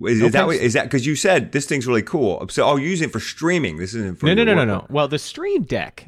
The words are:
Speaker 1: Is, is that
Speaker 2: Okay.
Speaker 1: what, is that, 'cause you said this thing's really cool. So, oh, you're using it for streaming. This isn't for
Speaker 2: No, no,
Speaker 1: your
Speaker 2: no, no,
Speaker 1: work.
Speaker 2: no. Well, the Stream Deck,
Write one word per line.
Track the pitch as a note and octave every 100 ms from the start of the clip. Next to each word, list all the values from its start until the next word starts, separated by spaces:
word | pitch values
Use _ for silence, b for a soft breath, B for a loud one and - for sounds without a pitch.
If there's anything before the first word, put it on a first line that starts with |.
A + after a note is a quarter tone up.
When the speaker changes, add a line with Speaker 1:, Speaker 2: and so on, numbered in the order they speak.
Speaker 1:
Is, | G2+ A#2
is | A#2
that | B2+
Speaker 2:
Okay. | C#3+
Speaker 1:
what, | E3
is | A#2+
that, | B2+ A#2+
'cause | C#3+ B2+
you | D3
said | G3+ F3 G2+
this | C#3+ C#3
thing's | D3 B2+
really | A#2
cool. | G#2 F3 A#2+ E2+ F#2
So, | - B2+
oh, | C#3+
you're | C#3+
using | F#3 D3+
it |
for | A2+
streaming. | - - D#3+ F3+ A#2+ D#2
This | F#2
isn't | A2+ G2 F2
for | D3
Speaker 2:
No, |
no, | F#3+
Speaker 1:
your | A#3 F#3+
Speaker 2:
no, | A#2+
no, | G2+
Speaker 1:
work. | -
Speaker 2:
no. |
Well, | C#3 C#3+
the | D3
Stream | - - F#4+ G4
Deck, | E3+ C3+ - -